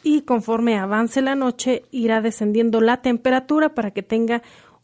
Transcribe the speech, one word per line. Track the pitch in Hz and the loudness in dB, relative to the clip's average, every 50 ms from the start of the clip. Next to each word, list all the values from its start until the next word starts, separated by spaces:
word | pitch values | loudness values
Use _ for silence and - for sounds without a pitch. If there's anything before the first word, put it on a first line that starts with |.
| - | 0
y | 311 302 302 | 2 2 2
conforme | 285 - 254 226 196 220 226 226 233 233 220 202 | 2 0 -2 -2 0 -2 -2 0 0 0 0 0
avance | 190 196 208 214 233 226 - 269 | -2 -2 0 0 0 0 0 -2
la | 269 269 277 | -2 0 -2
noche | 277 262 247 240 247 - 254 254 - - _ | -2 -2 -2 -4 -4 -2 -2 -2 -2 -4 _
irá | - 254 226 226 220 220 | -6 -2 0 0 0 0
descendiendo | 214 226 214 - 220 208 208 226 233 233 220 226 | 0 -2 -4 -2 -2 0 0 2 0 2 2 2
la | 226 226 247 247 | 4 2 2 0
temperatura | - 262 240 233 - 262 254 262 254 - 294 311 311 302 302 | 0 -2 -2 0 0 0 0 0 0 0 0 2 2 0 0
para | - 214 202 | -4 -6 -6
que | - 202 196 | -6 -8 -6
tenga | - 220 226 226 226 233 233 233 - - - - - _ _ | -2 -2 -2 0 0 -2 -4 -6 -10 -20 -20 -20 -20 _ _